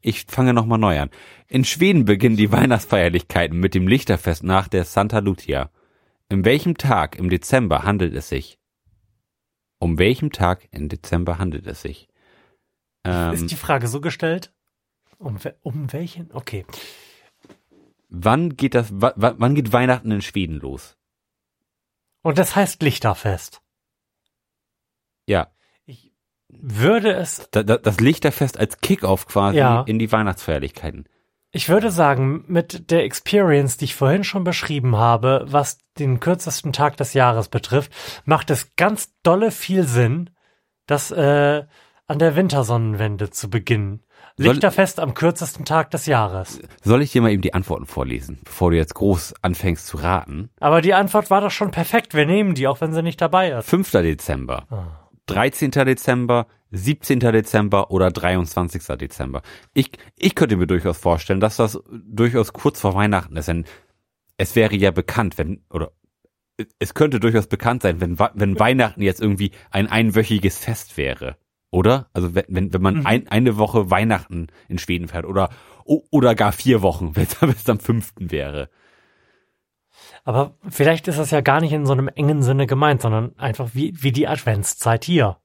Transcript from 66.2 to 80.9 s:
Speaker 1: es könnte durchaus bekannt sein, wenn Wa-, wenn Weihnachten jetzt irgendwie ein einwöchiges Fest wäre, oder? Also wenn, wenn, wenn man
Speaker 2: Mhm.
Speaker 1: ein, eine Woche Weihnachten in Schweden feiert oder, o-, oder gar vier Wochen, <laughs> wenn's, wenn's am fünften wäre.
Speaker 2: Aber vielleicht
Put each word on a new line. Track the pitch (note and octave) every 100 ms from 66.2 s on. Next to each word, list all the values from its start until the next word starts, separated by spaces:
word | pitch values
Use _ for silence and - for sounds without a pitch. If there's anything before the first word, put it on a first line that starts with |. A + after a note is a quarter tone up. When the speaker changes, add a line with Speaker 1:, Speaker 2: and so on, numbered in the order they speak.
| _ _ _ - A2 _
Speaker 1:
es | -
könnte | - D3+ C3
durchaus | A2+ A2+ G2+
bekannt | G2+ - B2
sein, | G2 E2+
wenn | F2 F2
Wa-, | G2+
wenn | G2+ G2+ F#2
Weihnachten | A2 C3 A#2 F#2+
jetzt | G2 F2+
irgendwie | G#2+ G2 G2+ - -
ein | G2 G#2
einwöchiges | A2 A2+ G#2 G#2+ G#2+ F#2 -
Fest | - A2+ - -
wäre, | C2+ B1+ B1+ - _ _ _
oder? | F2+ F#2+ C3 A#2+
Also | - F2+ F2
wenn, | -
wenn, | F#2 F#2
wenn | F2+
man | F#2+ G#2+
Speaker 2:
Mhm. | C3
Speaker 1:
ein, | A2+ -
eine | G#2+ B2 G#2
Woche | G#2+ A#2 F#2+
Weihnachten | F#2 A2+ G2+ - F2 D#2+ _ _
in | F2
Schweden | - F2 E2+
feiert | F2 D#2+
oder, | F#2+ F#2+ - - -
o-, | - D#3 -
oder | D3+ B2 A2+
gar | G#2+
vier | - C3 A#2
Wochen, | F#2+ D#2+ E2+ D#2
<laughs> |
wenn's, | F#2 -
wenn's | E3 B2 -
am | A2
fünften | - A#2 - - F2
wäre. | D#2 C#2 D2 C2+ _ _ _ _ _ _ _ _ _ _ _ _ _ - -
Speaker 2:
Aber | - A#2+ D3 _ G3+
vielleicht | - D3